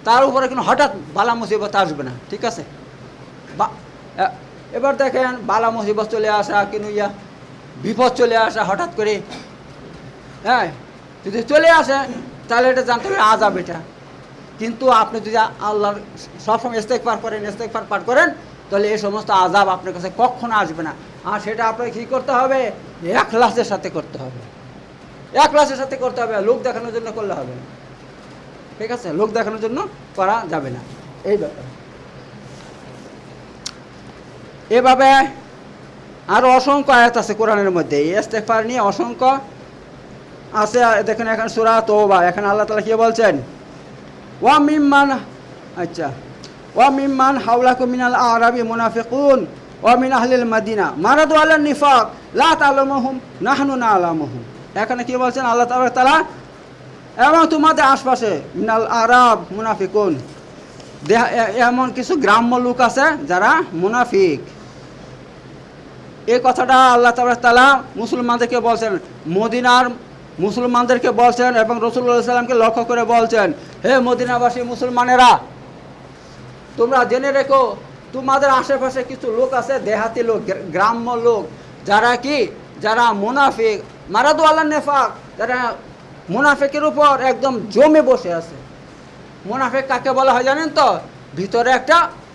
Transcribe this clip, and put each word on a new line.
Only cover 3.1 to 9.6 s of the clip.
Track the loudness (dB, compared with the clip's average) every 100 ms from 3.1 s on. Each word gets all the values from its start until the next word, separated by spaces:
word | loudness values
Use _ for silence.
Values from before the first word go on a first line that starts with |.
| -20 -20 -20 -14 -6
বা-, | -6 -6 -20 -20 -14 -6
এ-, | -6 -6 -18 -20 -12 -4
এবার | -2 0
দেখেন | -2 0 -2 -4
বালা | -4 0 0
মুসিবত | -2 -4 -4 -4
চলে | -4 -2
আসা, | -2 0 -2 -2
কিনু | -6 -6
ইয়া, | -4 -6 -8 -20 -20 -20 -20 -20 -10
বিপদ | -6 0 0
চলে | 2 2 2
আসা | 0 -2
হঠাৎ | -4 -4 -4 -4
করে, | -4 -4 -8 -16 -18 -20